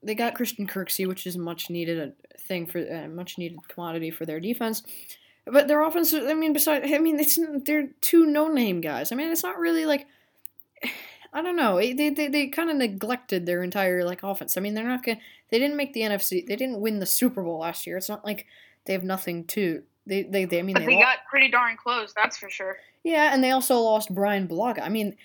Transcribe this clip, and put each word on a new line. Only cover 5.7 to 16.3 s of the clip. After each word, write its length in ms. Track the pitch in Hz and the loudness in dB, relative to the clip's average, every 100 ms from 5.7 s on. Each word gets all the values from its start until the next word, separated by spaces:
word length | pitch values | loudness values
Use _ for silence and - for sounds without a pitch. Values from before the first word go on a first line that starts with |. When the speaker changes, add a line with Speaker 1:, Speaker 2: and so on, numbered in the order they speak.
| 294 | 4
Speaker 1:
offense, 300 | 320 339 311 | 4 2 2
I 220 | 311 254 | 2 2
mean, 180 | 320 320 | 2 2
besides, 400 | 294 311 285 277 | 2 4 2 2
I 60 | 285 | 4
mean, 200 | 320 302 | 4 4
it's, 200 | 294 330 320 285 | 2 2 0 -2
they're 240 | 277 302 269 - | 0 0 0 -4
two 240 | - 339 311 | 4 6 8
no-name 560 | 294 320 285 220 175 | 6 2 2 2 0
guys. 300 | 160 127 151 | -2 -4 -2
I 20 | |
mean, 160 | 247 330 | -2 -2
it's 120 | 330 | -2
not 160 | 359 370 | -4 -2
really, 280 | 339 330 311 | 0 2 2
like, 200 | 277 - _ _ _ - - _ _ | 0 -2 _ _ _ -20 -20 _ _
<sighs> 500 | - - - - - | -10 -10 -16 -20 -10
I 100 | 294 | -4
don't 140 | 349 349 | -2 2
know. 200 | 240 180 | 4 4
They, 340 | 233 254 294 | 2 2 0
they, 180 | 285 294 | 0 0
they 200 | 294 277 | 2 0
kinda 260 | 320 339 | 0 0
neglected 720 | 294 233 196 220 247 - 190 175 | 0 0 -2 -4 -4 -2 -2 0
their 160 | 175 | -2
entire, 420 | 180 202 185 180 | -2 0 2 2
like, 180 | 175 180 | 0 -4
offense. 340 | 196 190 - 185 | -6 -6 -4 -4
I 40 | |
mean, 140 | 202 | -2
they're 100 | 214 | -4
not 180 | 233 254 | -4 -2
gonna, 180 | 240 226 - - _ | -2 -4 -8 -20 _
they 80 | 233 | 0
didn't 180 | 285 294 | 2 0
make 180 | 277 | -2
the 80 | 226 | -2
N 100 | 220 | -2
F 100 | 202 | 0
C, 200 | - | 0